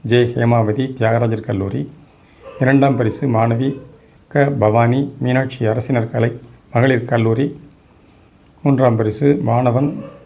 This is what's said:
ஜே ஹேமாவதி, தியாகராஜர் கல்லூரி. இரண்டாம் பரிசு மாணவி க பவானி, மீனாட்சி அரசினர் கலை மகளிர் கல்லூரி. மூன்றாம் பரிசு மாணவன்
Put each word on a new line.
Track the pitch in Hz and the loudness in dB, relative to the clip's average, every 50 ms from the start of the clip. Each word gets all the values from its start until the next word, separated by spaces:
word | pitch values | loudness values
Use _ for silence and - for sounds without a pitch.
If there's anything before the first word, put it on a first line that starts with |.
| - | -2
ஜே | 110 117 123 123 | 0 2 2 2
ஹேமாவதி, | 120 120 120 117 117 120 117 110 104 107 139 131 127 131 127 | 2 0 0 2 2 2 2 2 0 0 -2 -4 -6 -4 -2
தியாகராஜர் | 113 110 117 117 120 117 117 107 | 0 0 0 0 0 0 -2 -4
கல்லூரி. | 107 - 104 95 98 98 98 131 - - - - - _ _ _ _ _ _ _ - - - - | -4 -6 -4 -4 -4 -4 -6 -6 -8 -10 -14 -20 -20 _ _ _ _ _ _ _ -20 -20 -6 -2
இரண்டாம் | 135 127 139 139 139 139 131 | 0 2 4 4 4 4 2
பரிசு | 117 120 107 - - 143 | 2 0 -2 -2 -2 -4
மாணவி | 135 117 110 113 117 117 117 131 139 135 - - - - - _ _ _ _ _ _ | -2 0 0 2 0 0 0 -2 -2 -4 -6 -12 -18 -20 -20 _ _ _ _ _ _
க | - 147 139 143 143 117 | 0 0 0 2 0 0
பவானி, | 104 107 107 117 117 120 123 135 139 - - - | 0 2 2 2 2 2 2 0 -2 -4 -6 -6
மீனாட்சி | 123 123 127 131 131 123 - - 117 | -4 0 0 0 -2 -4 -4 -4 -2
அரசினர் | 107 110 123 120 - 135 120 113 113 | -2 -2 -2 -2 -2 -2 -2 -2 -2
கலை | - 117 113 117 - - - - - - _ _ - | -2 -2 -2 -2 -2 -6 -14 -20 -20 -20 _ _ 0
மகளிர் | 120 123 135 131 117 117 | 2 2 2 2 0 0
கல்லூரி. | 117 123 117 110 113 113 120 143 - - - - - - _ _ _ _ _ _ _ _ _ _ _ _ _ _ _ _ _ - | -2 -2 0 2 0 0 0 -2 -4 -6 -10 -18 -20 -20 _ _ _ _ _ _ _ _ _ _ _ _ _ _ _ _ _ -2
மூன்றாம் | 143 139 127 135 123 113 | 0 2 4 4 2 2
பரிசு | 110 113 107 107 - 143 143 143 - - | 2 0 -2 -2 0 2 2 2 2 0
மாணவன் | 117 117 120 127 123 117 131 143 147 - - - - - - - | 0 0 0 2 2 2 2 0 -2 -4 -8 -12 -16 -18 -20 -20